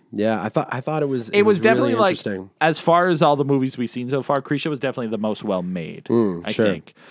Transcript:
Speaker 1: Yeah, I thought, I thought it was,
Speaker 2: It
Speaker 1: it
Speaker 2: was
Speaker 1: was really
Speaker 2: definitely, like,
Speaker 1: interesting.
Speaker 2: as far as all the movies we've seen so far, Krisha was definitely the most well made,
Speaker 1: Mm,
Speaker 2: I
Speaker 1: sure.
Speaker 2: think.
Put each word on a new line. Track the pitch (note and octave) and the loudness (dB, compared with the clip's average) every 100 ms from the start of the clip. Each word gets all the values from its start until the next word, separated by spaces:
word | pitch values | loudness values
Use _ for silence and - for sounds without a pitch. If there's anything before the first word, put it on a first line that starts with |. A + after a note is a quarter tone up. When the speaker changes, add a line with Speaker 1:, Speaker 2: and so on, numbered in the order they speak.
| _ | _
Speaker 1:
Yeah, | G2+ G#2+ G#2+ | -4 -2 -2
I | G#2+ | -2
thought, | D#3+ - | -4 -4
I | B2+ | -6
thought | D3+ D#3 | -4 -4
it | C#3 | -2
was, | C3 A2+ | -4 0
Speaker 2:
It | G3+ | 2
Speaker 1:
it | |
Speaker 2:
was | G#3 F3+ | 4 4
Speaker 1:
was | |
really | G#3+ | 4
Speaker 2:
definitely, | - A#3+ A3+ | 4 2 2
like, | F#3+ - | 2 0
Speaker 1:
interesting. | A2 F#2+ G2 - | -4 -6 -8 0
Speaker 2:
as | D#3+ D#3 | 0 2
far | E3+ E3+ F3+ | 2 4 4
as | D#3 | 4
all | D#3 | 4
the | C#3+ | 4
movies | C#3 C#3 C3 B2+ | 2 2 0 -2
we've | A#2 | -6
seen | B2 B2 | -6 -4
so | C#3 | -4
far, | B2+ C#3 | 0 -2
Krisha | - C#3+ D#3+ | -2 -4 -4
was | C3+ | -4
definitely | C3 B2+ A2+ | -4 -4 -4
the | G#2+ | -2
most | G#2+ G2+ | -2 -2
well | G#2+ F#2 | -2 -2
made, | F2+ F2+ D#2+ - | -2 -6 -8 -8
Speaker 1:
Mm, | - A#2 G#2 E2+ | 0 2 2 -2
Speaker 2:
I | G#2 | -4
Speaker 1:
sure. | G#2+ | 0
Speaker 2:
think. | G#2+ E2 - _ - | 0 0 -8 _ -20